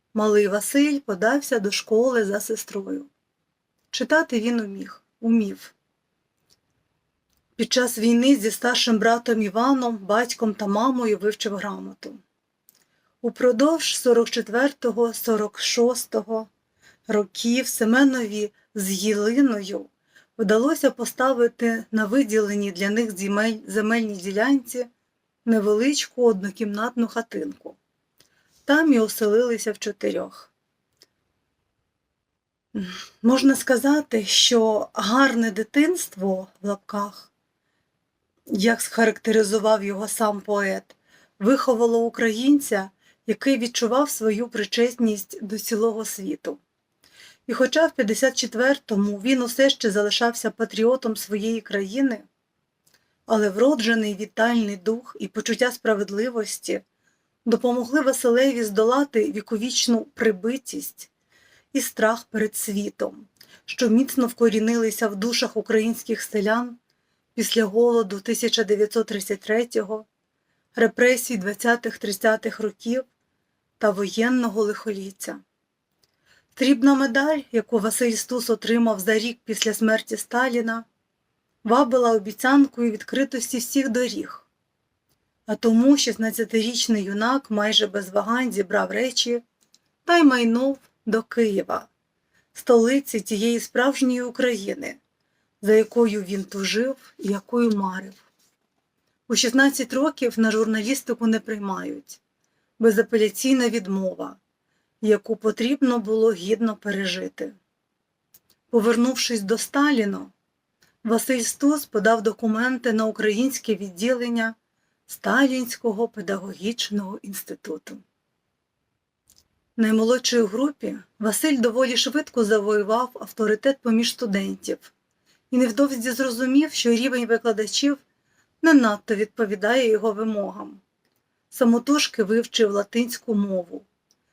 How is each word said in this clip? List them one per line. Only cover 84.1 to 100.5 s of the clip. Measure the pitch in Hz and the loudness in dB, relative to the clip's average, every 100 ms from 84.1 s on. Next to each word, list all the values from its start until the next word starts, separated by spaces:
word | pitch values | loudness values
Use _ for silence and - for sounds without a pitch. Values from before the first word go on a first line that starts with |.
| - - - _ _ _ _ _ _ _ _ _ _ - | -4 -10 -14 _ _ _ _ _ _ _ _ _ _ -8
А | 214 | -2
тому | 233 226 262 285 | 2 6 6 6
шістнадцятирічний | 247 220 220 220 220 226 220 240 - 214 | 4 -2 -2 -2 -2 0 0 -2 0 0
юнак | 190 202 226 269 - | 0 -2 0 0 -2
майже | 208 208 208 208 | -2 2 2 0
без | 202 185 | -2 -4
вагань | 202 196 240 254 | -4 -2 -2 -2
зібрав | 196 185 202 190 | -2 -2 -2 -2
речі | 202 254 240 240 240 - _ _ _ _ _ - | -2 -2 -2 -2 -4 -6 _ _ _ _ _ 2
та | 349 | 6
й | |
майнув | 294 247 233 233 269 269 _ _ - | 6 6 4 2 0 -2 _ _ -2
до | 220 | -2
Києва, | - - 220 196 - - - _ _ _ _ _ _ | -2 0 0 0 -4 -6 -8 _ _ _ _ _ _
столиці | - - 233 226 277 277 220 | -6 4 4 4 2 -2 -6
тієї | - 214 226 233 | -4 -2 0 -2
справжньої | - - 262 262 262 247 | -4 -2 0 0 0 0
України, | 247 240 254 220 202 240 - - _ _ _ _ _ _ | -4 -2 -2 -2 -6 -8 -10 -14 _ _ _ _ _ _
за | 208 | 2
якою | 214 220 240 233 208 | 4 4 2 2 0
він | 185 202 | -4 -6
тужив | 190 202 190 202 254 269 - - | -6 -6 -4 -2 -2 -4 -12 -10
і | 190 | -6
якою | 196 - 240 233 208 | -6 -4 0 0 0
марив. | 190 185 190 - _ _ _ _ _ _ _ _ _ _ - | -4 -6 -12 -18 _ _ _ _ _ _ _ _ _ _ -4
У | 233 | -2
шістнадцять | 240 254 277 277 254 | 2 4 4 2 -4
років | 254 302 - 247 226 | -2 -2 0 -2 0
на | 226 | 0